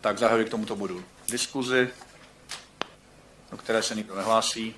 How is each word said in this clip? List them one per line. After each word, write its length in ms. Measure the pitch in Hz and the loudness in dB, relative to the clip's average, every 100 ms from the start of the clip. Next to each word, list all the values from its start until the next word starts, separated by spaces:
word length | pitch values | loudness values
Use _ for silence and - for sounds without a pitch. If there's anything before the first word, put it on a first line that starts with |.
Tak 180 | 110 101 | 0 4
zahajuji 280 | 117 113 110 | 4 4 2
k 40 | |
tomuto 260 | 113 107 104 | -2 -4 -4
bodu 280 | 98 90 - - - | -6 -8 -12 -6 -4
diskuzi, 640 | 120 - 139 123 127 123 - - - - - - - - - - - - - - - - | -2 -2 -4 2 4 4 -2 -20 -20 -20 -20 -16 -16 -16 -12 -12 -12 -20 -20 -20 -20 -18
do 60 | - | -16
které 260 | - 113 | -2 0
se 120 | 107 | 0
nikdo 200 | 110 101 | -4 -6
nehlásí. 600 | 95 98 113 110 117 110 | -6 2 4 2 -4 -6